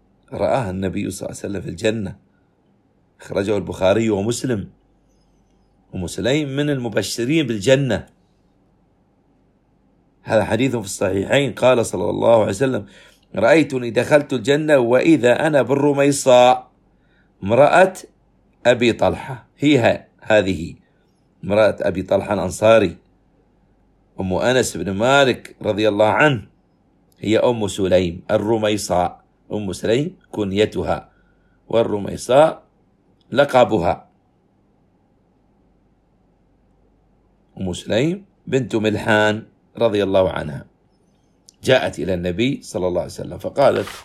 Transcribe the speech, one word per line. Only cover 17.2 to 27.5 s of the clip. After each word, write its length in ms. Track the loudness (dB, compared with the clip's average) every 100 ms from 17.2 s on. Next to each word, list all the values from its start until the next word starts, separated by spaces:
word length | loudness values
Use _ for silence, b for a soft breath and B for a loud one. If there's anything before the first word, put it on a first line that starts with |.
| _ -10
امرأة 500 | 0 4 6 6 4 0 -20 _ _ _ _ _ 0
أبي 280 | 2 2
طلحة". 540 | 0 -2 -2 -10 -16 _ -4
هي 220 | 2 4
ه-، 280 | 2 0 -8 _
هذه 540 | 0 2 2 -4 -8 -14 _ _ _ _ _ -14
امرأة 340 | -2 2 2 0
أبي 220 | -4 -4
طلحة 320 | -2 -2 -2
الأنصاري، 640 | -4 -4 0 4 6 4 -6 _ _ _ _ _ _ _ _ _ _ _ -10
أم 140 | -4
أنس 440 | -2 0 0 -2 -4
بن 140 | -6
مالك 640 | -2 2 4 2 0 -8 -8
رضي 260 | -4 0 0
الله 200 | 2 2
عنه، 400 | 4 2 0 -8 _ _ _ _ _ _ -10
هي 200 | -2 0
أم 280 | 2